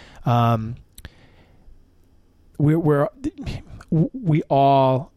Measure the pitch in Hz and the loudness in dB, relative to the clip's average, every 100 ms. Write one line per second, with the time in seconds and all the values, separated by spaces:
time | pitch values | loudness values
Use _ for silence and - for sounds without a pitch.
0 | - - - 120 117 113 110 123 - - | -20 -8 -2 2 2 0 -4 -12 -18 -20
1 | - _ - _ _ _ - - _ _ | -20 _ -20 _ _ _ -20 -20 _ _
2 | _ _ _ _ _ - 147 160 151 143 | _ _ _ _ _ -2 0 2 2 0
3 | 151 - 269 - 247 - - - - 160 | 0 -6 -12 -10 -10 -12 -14 -18 -4 -2
4 | - 262 202 151 - 139 139 139 131 131 | -2 -4 -2 -2 0 2 4 4 2 0
5 | - | -4